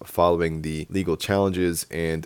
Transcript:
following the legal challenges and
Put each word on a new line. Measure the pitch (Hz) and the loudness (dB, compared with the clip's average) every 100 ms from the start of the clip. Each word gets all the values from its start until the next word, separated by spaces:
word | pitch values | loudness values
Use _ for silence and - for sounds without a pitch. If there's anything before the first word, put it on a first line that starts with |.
following | - - 87 85 82 80 | -6 2 4 4 0 -2
the | 78 78 76 | -6 -6 -4
legal | 95 87 80 | -4 -2 -2
challenges | - 98 98 90 90 82 - | 0 2 2 2 0 -2 -6
and | 82 82 80 | -4 -4 -4